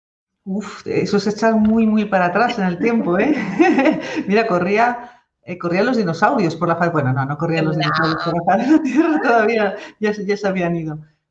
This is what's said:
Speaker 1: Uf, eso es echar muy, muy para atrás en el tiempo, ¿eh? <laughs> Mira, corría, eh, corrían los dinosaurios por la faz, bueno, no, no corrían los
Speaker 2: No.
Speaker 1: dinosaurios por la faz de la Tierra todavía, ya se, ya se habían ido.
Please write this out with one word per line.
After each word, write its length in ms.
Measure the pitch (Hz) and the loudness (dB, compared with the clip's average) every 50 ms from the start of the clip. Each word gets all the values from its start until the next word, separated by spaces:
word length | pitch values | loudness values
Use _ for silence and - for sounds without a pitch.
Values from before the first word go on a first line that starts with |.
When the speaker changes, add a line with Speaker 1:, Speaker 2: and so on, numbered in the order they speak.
| _ _ _ _ _ _ _ _ - | _ _ _ _ _ _ _ _ -10
Speaker 1:
Uf, 400 | 196 190 214 - - - - - | -8 -8 -6 -8 -10 -14 -14 -8
eso 300 | - - 156 - - 202 | -4 -2 -2 -2 0 -2
es 120 | 208 - | -2 -2
echar 280 | 214 208 - 233 226 226 | -2 -4 0 0 2 2
muy, 320 | 214 214 214 220 226 226 | 2 2 2 2 2 2
muy 160 | 220 214 214 208 | 2 2 0 0
para 220 | 208 190 190 - | 0 0 0 0
atrás 340 | 175 - 208 233 233 - 226 | 2 0 0 0 0 0 -2
en 60 | 190 | -2
el 120 | 180 175 | -2 -2
tiempo, 400 | 175 - 233 233 226 196 175 175 | 0 0 0 0 0 0 0 0
¿eh? 160 | 190 226 294 294 | 0 2 0 0
<laughs> 920 | 254 220 - - - 339 381 254 269 262 311 - - - - - 320 - | -2 -2 -4 2 2 4 4 4 4 2 2 2 0 -4 -6 -6 -6 -2
Mira, 180 | 196 196 226 226 | 0 0 2 2
corría, 640 | - 180 175 180 185 202 220 233 247 240 - - - - _ _ _ _ _ _ | 2 0 0 0 0 2 2 2 0 0 -4 -10 -16 -20 _ _ _ _ _ _
eh, 140 | - 180 | -14 -12
corrían 280 | 180 - 175 170 190 214 | -6 -4 -2 0 0 2
los 100 | 254 254 | 2 2
dinosaurios 640 | 226 202 170 160 - - - 294 233 185 156 151 | 0 0 0 0 2 2 2 2 2 0 0 0
por 100 | - 175 | -2 -2
la 80 | 170 165 | -2 0
faz, 160 | 170 175 170 | 0 0 0
bueno, 220 | 165 156 127 127 131 | 0 0 0 0 0
no, 120 | 139 135 | 0 -2
no 120 | 139 147 | -4 -4
corrían 260 | - 170 160 165 165 160 | -4 -2 -2 0 0 0
los 140 | 156 151 | 0 0
Speaker 2:
No. 60 | 156 170 | 0 0
Speaker 1:
dinosaurios 400 | 165 156 156 160 160 160 160 170 | 0 0 0 0 0 0 -2 -2
por 100 | 175 165 | -4 -4
la 80 | 170 170 | -2 0
faz 220 | 175 185 226 254 | 2 2 2 4
de 60 | 262 320 | 4 4
la 100 | 311 - | 4 2
Tierra 380 | 254 220 285 330 320 302 294 | 2 2 2 2 2 2 0
todavía, 540 | - 262 233 226 208 214 233 220 208 190 190 - - - - - | 2 2 4 4 4 2 2 0 0 -2 -2 -6 -12 -16 -10 -4
ya 120 | 208 208 214 | -4 -4 -2
se, 120 | 214 196 | -2 -4
ya 100 | 190 202 | -4 -4
se 100 | 202 202 | -2 -2
habían 300 | 196 185 185 175 170 170 | -2 -2 0 0 -2 -2
ido. 240 | 170 160 156 151 156 - _ _ _ _ _ | -2 -4 -6 -8 -10 -12 _ _ _ _ _